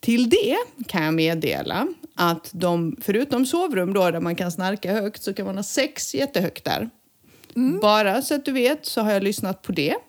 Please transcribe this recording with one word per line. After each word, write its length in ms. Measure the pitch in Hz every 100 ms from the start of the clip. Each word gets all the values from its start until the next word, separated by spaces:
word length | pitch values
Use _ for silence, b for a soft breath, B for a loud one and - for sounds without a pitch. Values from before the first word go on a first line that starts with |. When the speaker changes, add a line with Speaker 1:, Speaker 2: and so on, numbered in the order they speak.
Speaker 1:
Till 280 | - 233 240
det 260 | 233 214 339 494 - 247
kan 160 | 185
jag 100 | 156
meddela 720 | 160 160 165 151 71 71 170 294 339 -
att 360 | - 175 170 -
de, 440 | 170 175 175 165 -
förutom 460 | - 202 285 247 262
sovrum 460 | 339 359 214 180
då, 180 | 196 180
där 100 | 170
man 160 | 170 170
kan 160 | 180
snarka 400 | 175 185 202 175
högt, 300 | 208 202 214
så 120 | -
kan 120 | 202 196
man 100 | 190
ha 60 |
sex 520 | 202 - 277 - -
jättehögt 500 | 269 277 277 190 -
där. 260 | - - 226 - _ _ _ B B -
Speaker 2:
Mm. 240 | 254 349
Speaker 1:
Bara 420 | 294 214 202 202
så 120 | 269
att 100 | 294
du 80 | 285
vet 340 | 269 247 294 -
så 140 | -
har 120 | 214
jag 100 | 202
lyssnat 400 | 196 208 196 190
på 100 | -
det. 220 | 175 147 453